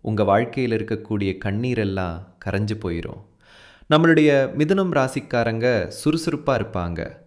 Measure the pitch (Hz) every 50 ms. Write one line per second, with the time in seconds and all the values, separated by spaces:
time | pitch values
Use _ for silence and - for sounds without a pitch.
0 | - 110 107 104 104 98 98 107 120 120 - 139 127 113 113 110 101 - 113 -
1 | - - 107 101 101 95 92 95 - 104 101 104 120 127 123 113 107 101 98 95
2 | 92 87 82 85 98 - _ _ - 101 95 98 107 104 110 107 - 90 85 82
3 | - - - 92 - _ _ _ _ _ - - - - _ _ - _ 151 156
4 | 170 165 160 160 151 151 143 139 135 127 - 139 151 156 190 196 190 180 160 147
5 | 131 131 - 143 - - - 120 113 117 113 110 117 123 120 104 87 - - -
6 | - 147 156 165 160 165 151 151 - - 131 113 104 - - 92 87 85 85 80
7 | - - - - _